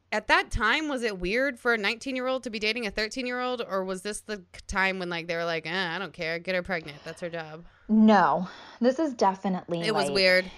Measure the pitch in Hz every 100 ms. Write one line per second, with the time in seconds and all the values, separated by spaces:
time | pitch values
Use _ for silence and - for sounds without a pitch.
0 | _ 214 214 330 277 - 220 285 311 269
1 | 226 190 180 226 277 240 247 233 202 226
2 | 277 262 254 262 247 214 214 226 214 214
3 | 214 269 247 247 247 247 226 190 185 190
4 | 208 214 - 208 175 - - 196 190 190
5 | 175 170 170 170 170 165 160 180 180 170
6 | 180 139 160 170 170 185 180 175 156 147
7 | 160 160 175 165 156 156 170 _ - 220
8 | 220 208 160 160 180 - - - 233 262
9 | 320 247 196 190 208 185 - 170 170 214
10 | 196 202 185 185 185